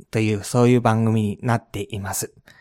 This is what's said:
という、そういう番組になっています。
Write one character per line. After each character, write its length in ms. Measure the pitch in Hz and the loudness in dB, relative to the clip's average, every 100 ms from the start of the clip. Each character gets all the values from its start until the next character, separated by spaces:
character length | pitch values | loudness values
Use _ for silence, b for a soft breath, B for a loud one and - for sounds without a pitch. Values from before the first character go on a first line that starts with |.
| - | -6
と 100 | 113 | -2
い 140 | 107 | 0
う、 100 | 104 | -2
そ 200 | - 123 | -2 2
う 60 | 120 | 4
い 60 | 123 | 4
う 60 | |
番 240 | 120 110 113 | 2 2 2
組 160 | 110 | 0
に 180 | 104 - | 0 -4
な 120 | 127 113 | -2 -2
っ 140 | - | -4
て 180 | 101 101 | -10 -8
い 80 | 101 | -8
ま 140 | 98 - | -8 -8
す。 180 | - _ b b | -10 _ b b